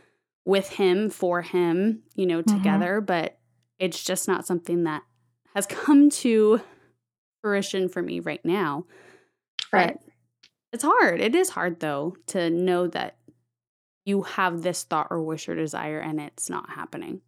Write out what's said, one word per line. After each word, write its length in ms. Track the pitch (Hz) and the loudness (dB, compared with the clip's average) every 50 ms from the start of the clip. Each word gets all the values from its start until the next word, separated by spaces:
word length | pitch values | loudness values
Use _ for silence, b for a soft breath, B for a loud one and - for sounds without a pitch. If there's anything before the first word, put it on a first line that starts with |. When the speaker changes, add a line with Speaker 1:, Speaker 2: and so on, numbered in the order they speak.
| b b b b b b _ _ _ | b b b b b b _ _ _
Speaker 1:
with 240 | 180 196 196 190 - | 0 0 0 0 -2
him, 400 | - - 202 185 180 196 214 208 | -2 2 2 4 4 2 0 -2
for 320 | - - 190 175 175 175 | -2 -2 -2 0 0 -2
him, 640 | 170 - - 180 175 170 165 180 196 226 220 220 - _ _ | -4 -2 0 2 2 2 2 2 2 0 0 -2 -8 _ _
you 100 | - 190 | -2 -2
know, 140 | 180 165 165 165 | 0 0 0 2
Speaker 2:
Mm-hmm. 140 | 226 208 | 0 0
Speaker 1:
together, 440 | 196 190 156 156 - 175 175 196 214 | 2 2 2 2 2 0 0 -2 -2
but 380 | 208 196 185 170 156 - - _ _ _ _ _ _ _ _ _ | -2 0 -2 -2 -2 -4 -8 _ _ _ _ _ _ _ _ _
it's 240 | 185 180 - - - | -4 -4 -4 -6 -6
just 240 | - 185 190 - | -4 -4 -4 -2
not 180 | 208 185 - - | -2 -2 -2 -2
something 360 | - 180 170 170 - 175 175 170 | -4 -4 -4 -2 -2 -2 0 0
that 180 | 160 151 147 - _ _ _ _ _ _ _ _ _ _ | -2 -4 -6 -10 _ _ _ _ _ _ _ _ _ _
has 100 | 202 196 | -6 -6
come 440 | - - - - - 302 285 285 294 | -6 -8 -4 2 6 8 8 8 8
to 520 | - - - 247 226 220 214 214 220 220 B B B B B B B _ _ _ _ _ _ _ _ _ | 6 2 2 4 4 6 6 6 6 4 B B B B B B B _ _ _ _ _ _ _ _ _
fruition 480 | - 214 202 196 202 - - 190 185 180 | -4 -2 -2 -2 -2 -2 -2 -2 -2 -2
for 120 | - 185 | -2 -4
me 180 | 175 175 175 170 | -6 -4 -6 -6
right 240 | 170 165 147 - - | -6 -8 -8 -6 -2
now. 400 | 165 180 214 185 151 143 147 185 b b b b b b b b b b b _ _ _ - - - | -2 0 0 0 -2 -4 -6 -8 b b b b b b b b b b b _ _ _ -12 -6 0
Speaker 2:
Right. 260 | - 185 175 170 - - | 2 2 2 2 0 -6
Speaker 1:
But 20 | - - _ _ _ _ _ _ _ _ _ _ _ _ | -14 -20 _ _ _ _ _ _ _ _ _ _ _ _
it's 120 | - 233 - | -8 -2 2
hard. 360 | 302 415 494 370 202 170 165 | 4 6 6 6 4 4 2
It 140 | - 226 254 | 0 2 2
is 140 | 349 370 370 | 2 2 0
hard, 300 | - - 170 180 165 165 | -2 -4 -4 -4 -4 -4
though, 360 | 160 151 143 139 151 175 190 - _ | -4 -4 -4 -2 -4 -6 -6 -8 _
to 220 | - - 190 170 165 | -6 -4 -2 0 0
know 380 | 165 170 180 185 180 175 180 | 0 2 2 2 2 2 0
that 300 | 175 175 - - - - _ _ - _ _ _ _ _ _ _ _ _ _ _ _ _ _ _ | 0 -2 -4 -6 -6 -10 _ _ -20 _ _ _ _ _ _ _ _ _ _ _ _ _ _ _
you 160 | 196 202 196 190 | -2 -2 -2 -2
have 380 | - - - 190 180 170 170 | -4 -2 -2 -2 0 -2 -2
this 220 | 165 180 170 - - | -4 -4 -4 -4 -6
thought 240 | - 170 156 151 - | -4 -2 -2 -2 -2
or 120 | - 165 | -4 -4
wish 260 | 160 156 160 160 - - | -4 -4 -6 -8 -8 -8
or 60 | 170 | -6
desire 440 | 160 160 151 - - - 156 151 156 | -4 -4 -4 -6 -6 -6 -6 -8 -8
and 200 | - 160 156 151 | -8 -6 -8 -8
it's 280 | 147 - - - - - | -8 -10 -12 -12 -10 -8
not 200 | 165 147 - - | -8 -8 -10 -12
happening. 520 | - - - - - - 87 - - 190 - | -14 -14 -14 -12 -12 -14 -12 -12 -14 -14 -16